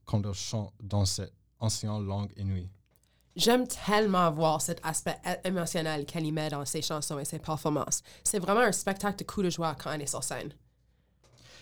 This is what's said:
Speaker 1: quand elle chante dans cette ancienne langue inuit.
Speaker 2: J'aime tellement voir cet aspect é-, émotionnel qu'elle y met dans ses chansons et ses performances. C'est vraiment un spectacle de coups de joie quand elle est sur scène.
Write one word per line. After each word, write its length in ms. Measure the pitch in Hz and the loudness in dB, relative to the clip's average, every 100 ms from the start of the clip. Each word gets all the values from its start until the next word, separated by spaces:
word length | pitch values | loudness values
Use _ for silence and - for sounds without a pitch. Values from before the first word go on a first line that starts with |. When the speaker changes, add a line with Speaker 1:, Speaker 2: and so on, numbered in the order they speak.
| - | -2
Speaker 1:
quand 200 | 110 101 | 0 0
elle 80 | |
chante 400 | 95 - 113 101 - | -4 -4 -4 -6 -10
dans 220 | 98 101 | -2 2
cette 300 | 98 - 95 - _ - | 2 0 -6 -12 _ -4
ancienne 460 | 113 - 110 107 98 | -2 -2 -2 -2 -2
langue 260 | 98 101 - | -2 -4 -4
inuit. 320 | 98 95 92 - _ _ _ _ _ - | -2 -2 -4 -12 _ _ _ _ _ 0
Speaker 2:
J'aime 320 | 214 247 247 | 4 4 2
tellement 640 | - - 208 220 185 170 | -4 2 4 6 6 4
voir 300 | 156 160 156 | 4 4 4
cet 200 | - 170 | 0 -4
aspect 340 | 160 156 175 151 | -4 -2 -2 -4
é-, 240 | 180 180 185 | -4 -2 -2
émotionnel 580 | 185 170 175 160 151 143 | 0 0 0 0 -2 -4
qu'elle 200 | 170 156 | -2 -2
y 60 | |
met 180 | 156 151 | 0 -2
dans 160 | 143 139 | -2 -4
ses 160 | 160 | -4
chansons 380 | 151 156 147 147 | -2 -2 -4 -4
et 60 | 139 | -6
ses 140 | 156 | -6
performances. 600 | - 156 160 151 - - - - | -4 -2 0 0 0 -2 -4 -6
C'est 160 | - - | -2 0
vraiment 220 | 175 214 | 4 6
un 120 | 240 | 6
spectacle 460 | 269 - 196 202 202 | 4 0 -2 -2 -4
de 40 | |
coups 220 | - - 185 | -4 -2 0
de 40 | |
joie 260 | 170 165 143 | 0 -2 -2
quand 180 | 139 | -6
elle 80 | 151 | -6
est 60 | 143 | -4
sur 160 | - | -4
scène. 280 | - 127 120 - _ _ _ _ _ _ _ - - - | -4 -6 -8 -12 _ _ _ _ _ _ _ -20 -20 -20